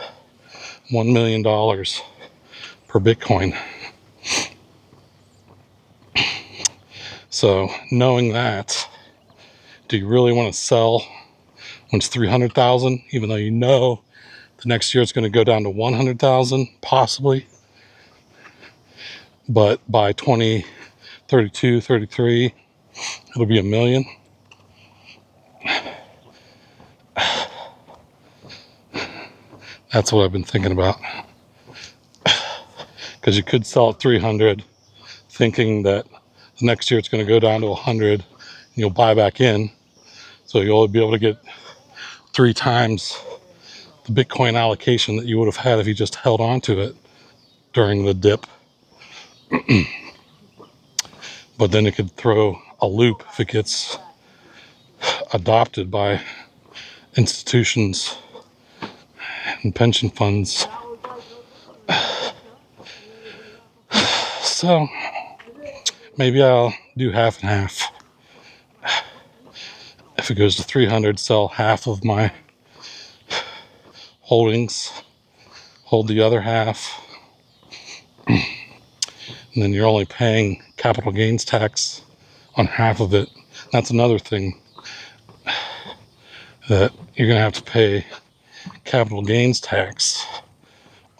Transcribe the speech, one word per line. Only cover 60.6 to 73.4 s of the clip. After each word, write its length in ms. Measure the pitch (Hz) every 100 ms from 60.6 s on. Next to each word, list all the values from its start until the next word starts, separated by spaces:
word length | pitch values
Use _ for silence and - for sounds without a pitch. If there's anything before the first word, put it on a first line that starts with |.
| - - - - - - - 226 - - - - - 202 - - - - - - _ _ - - 214 - - - - - _ _ - 214 - - - -
So 460 | - - 175 170 147 - - - - - - 262 - - - - - -
maybe 240 | 131 127
I'll 320 | 135 123 120 101 - -
do 140 | 127
half 280 | 101 117 -
and 80 | 101
half. 420 | 104 98 - - - - _ _ - - - _ _ - - - - _ _ _ - - - - - _ -
If 140 | -
it 40 | 101
goes 200 | 104 -
to 80 |
three 240 | - 139 113
hundred, 320 | 110 107 101
sell 300 | - 110 101
half 380 | - 110 107 -
of 160 | 101
my 280 | 110 104 110 - _ _ _ - - - - _ - -